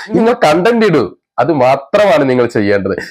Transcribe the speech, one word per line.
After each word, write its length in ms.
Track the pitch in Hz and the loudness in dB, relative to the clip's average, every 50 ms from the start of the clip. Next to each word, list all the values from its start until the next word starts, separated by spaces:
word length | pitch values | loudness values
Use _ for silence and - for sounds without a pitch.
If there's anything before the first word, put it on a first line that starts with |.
| - 202 214 | -8 -4 -2
നിങ്ങൾ 180 | - 220 226 240 | 0 0 0 0
കണ്ടന്റ് 540 | - - 151 156 175 175 226 240 226 220 | 2 2 0 2 2 0 0 0 2 2
ഇടൂ, 180 | 202 151 139 104 90 - - _ _ _ - | 2 2 0 -2 -2 -6 -14 _ _ _ -4
അത് 140 | 127 151 160 | -2 -2 0
മാത്രമാണ് 720 | 139 123 127 139 135 - - - 202 208 196 165 147 139 131 | 0 2 2 0 0 -2 -2 0 0 2 2 2 2 2 2
നിങ്ങൾ 180 | 127 123 120 | 0 0 0
ചെയ്യേണ്ടത്. 480 | 117 - 120 101 101 101 101 95 95 90 - - - | 0 0 -2 0 0 0 0 -2 -4 -6 -6 -8 -12